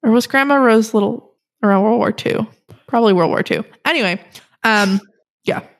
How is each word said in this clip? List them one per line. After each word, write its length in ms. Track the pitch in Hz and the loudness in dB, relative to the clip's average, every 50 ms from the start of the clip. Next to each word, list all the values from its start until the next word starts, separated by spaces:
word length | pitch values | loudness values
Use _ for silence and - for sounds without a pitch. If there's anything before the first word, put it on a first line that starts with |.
or 80 | - 247 | 0 2
was 160 | 220 233 240 | 0 0 0
Grandma 300 | - - 269 269 285 285 | 0 -2 -2 0 2 2
Rose 400 | 277 262 240 220 226 220 220 - | 2 2 4 2 2 0 0 -2
little 400 | 214 202 202 226 240 - _ _ _ _ _ _ _ | -2 -2 -2 -4 -8 -14 _ _ _ _ _ _ _
around 220 | - 208 196 190 196 | 0 0 2 2 2
World 160 | 214 226 240 | 2 0 0
War 120 | 208 185 | 0 -2
Two? 360 | 214 - - - - - 220 220 _ _ _ _ - _ _ - | -4 -4 -4 -4 -4 -4 -4 -6 _ _ _ _ -20 _ _ -4
Probably 260 | - 233 233 214 190 | -2 2 2 4 4
World 160 | 180 165 160 | 2 2 0
War 140 | - - - | 0 -2 -2
Two. 200 | - - - - - - _ _ | -2 -4 -6 -6 -10 -16 _ _
Anyway, 340 | 269 330 320 233 190 175 202 - - _ - _ _ _ _ - | -4 -2 -2 -2 -2 -4 -6 -10 -18 _ -20 _ _ _ _ -2
um, 360 | 226 220 214 208 196 190 202 - _ _ _ _ _ _ _ _ | 0 0 2 2 0 0 -2 -4 _ _ _ _ _ _ _ _
yeah. 180 | - 180 - - - _ _ | -6 -6 -6 -8 -14 _ _